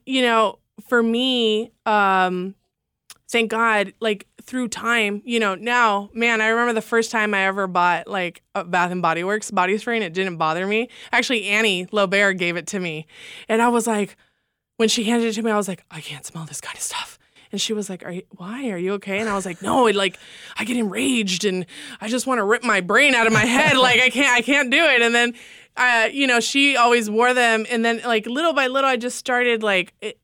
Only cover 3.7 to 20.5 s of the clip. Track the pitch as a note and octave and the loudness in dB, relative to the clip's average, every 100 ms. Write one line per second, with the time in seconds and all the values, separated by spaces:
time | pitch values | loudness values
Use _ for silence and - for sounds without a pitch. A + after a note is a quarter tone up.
3.7 | G#3+ G3 - A3 G3+ - - - B3+ A#3+ | 2 0 -4 -4 -4 -8 -20 -8 -6 -4
4.7 | - A3+ A#3 G#3 G#3 B3+ A#3 G#3 F#3 A3+ | -4 -2 0 0 -4 -4 -2 0 -2 -2
5.7 | B3 A3+ G3+ G3+ A3+ A#3 A3+ A3 A#3 A#3+ | 2 2 0 -4 -2 0 0 0 0 0
6.7 | A3 G#3+ A#3 A3+ A3+ G#3 G3+ F#3+ G3 F#3+ | -2 0 -2 0 0 0 2 0 0 -2
7.7 | F3+ F3 E3+ - G3 F3 - _ G3+ F3 | 2 2 2 -2 -6 -6 -8 _ -10 -2
8.7 | F3+ F3 F3+ E3+ D#3+ F#3 G#3+ - G3 F3+ | 0 0 0 0 0 -2 -4 -4 -2 0
9.7 | G#3 A#3+ A3+ F#3 F3 F#3+ E3 D#3 E3 F#3+ | 0 -2 -4 -4 -4 -4 -2 -2 -2 -2
10.7 | A3 A#3+ - - A#3+ B3 A#3 F#3+ D4+ A3 | -2 -4 -10 -4 -2 0 -2 0 0 0
11.7 | F3+ F3+ G#3 F#3+ G3 G3+ F#3+ F3 F3 D#3+ | 0 -2 0 2 2 2 0 -2 -4 -6
12.7 | G3+ F3 D#3 D#3 - - - - A3 A#3+ | -6 -6 -8 -12 -20 -20 -12 -2 2 2
13.7 | A#3 A3+ G#3+ G3+ - _ _ _ _ _ | 2 0 -2 -4 -8 _ _ _ _ _
14.7 | - A3 A#3+ G#3+ A#3+ A#3 G#3+ A3+ G#3 G3 | -2 0 0 0 0 0 -2 -2 -2 -2
15.7 | F3+ _ D#3 - D3 - E3 D#3+ D3 - | -8 _ -18 -14 -16 -14 -14 -14 -14 -14
16.7 | - - - - - _ _ _ G3 - | -12 -10 -10 -12 -16 _ _ _ -6 -4
17.7 | G#3+ G3 F3+ - F3+ - - F3 B3 C4 | -4 -6 -10 -10 -12 -12 -16 -14 -8 -6
18.7 | F3+ F#3 G3+ G3 G3 A3+ G3 F#3+ E3+ G3 | -4 -4 -6 -6 -4 -2 -4 -6 -8 -2
19.7 | C4 A#3 G3+ G3 - - - - | 2 4 4 0 -4 -20 -20 -16